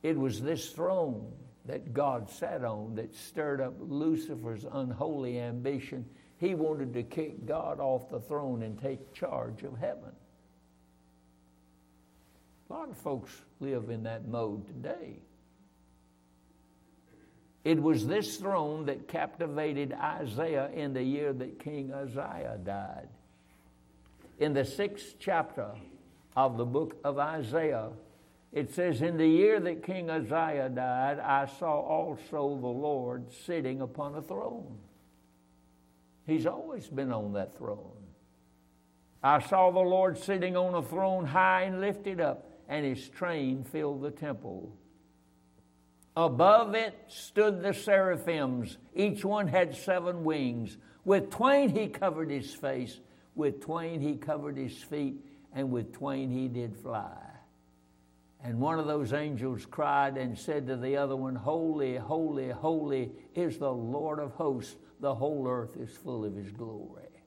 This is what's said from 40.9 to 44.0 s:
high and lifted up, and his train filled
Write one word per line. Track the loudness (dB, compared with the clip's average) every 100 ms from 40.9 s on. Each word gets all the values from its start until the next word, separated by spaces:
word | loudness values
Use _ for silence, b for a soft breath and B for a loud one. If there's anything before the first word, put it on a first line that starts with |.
| 0 2 2 2
high | 4 6 6
and | 2 0
lifted | 0 -2 -4 0
up, | 0 0 -10 -20 -6
and | -2 0
his | -2 -6
train | -6 -2 0 0 -2
filled | -4 -2 -2 -2